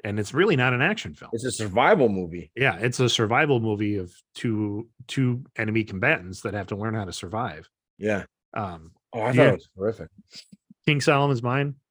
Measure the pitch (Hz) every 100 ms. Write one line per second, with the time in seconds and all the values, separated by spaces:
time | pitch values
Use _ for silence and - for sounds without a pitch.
0 | 104 104 104 127 202 135 127 123 160 220
1 | - 76 - 113 127 - 107 98 147 180
2 | 117 95 87 87 80 117 131 90 120 120
3 | 123 - 107 123 151 123 113 104 104 101
4 | 90 - _ - 123 107 107 104 117 -
5 | - 135 123 123 - - 110 113 107 95
6 | 127 160 90 101 107 101 95 101 110 110
7 | 92 - 90 110 123 78 - _ _ -
8 | 104 98 - _ _ 110 98 85 82 _
9 | _ 120 113 127 139 - - 92 104 -
10 | 80 - _ - - _ _ _ - 143
11 | 156 139 143 123 120 135 143 135 _